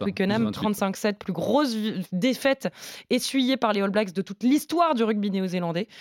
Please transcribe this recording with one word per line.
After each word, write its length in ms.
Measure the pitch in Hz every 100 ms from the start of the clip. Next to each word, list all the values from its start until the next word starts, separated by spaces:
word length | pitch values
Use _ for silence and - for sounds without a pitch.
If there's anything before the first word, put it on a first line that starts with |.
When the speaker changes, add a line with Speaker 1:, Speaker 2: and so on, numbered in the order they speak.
Speaker 1:
Twickenham. 340 | - - 190 220
Speaker 2:
dix-vingt-huit. 140 | 214
Speaker 1:
Trente-cinq 440 | 196 208 202 196 190
sept, 200 | 214 202
plus 120 | -
grosse 420 | 185 185 247 269
vi-, 280 | 220 214 180 175
défaite 560 | 185 254 240 269 269 180 - - - -
essuyée 280 | 247 - 269 247 254
par 120 | 226
les 100 | 202
All 100 | 196
Blacks 220 | 202 190
de 100 | 180
toute 180 | 196 196
l'histoire 540 | 247 294 - 330 330 247
du 80 |
rugby 260 | 220 208 202
néo-zélandais. 580 | 190 190 180 170 170 226 -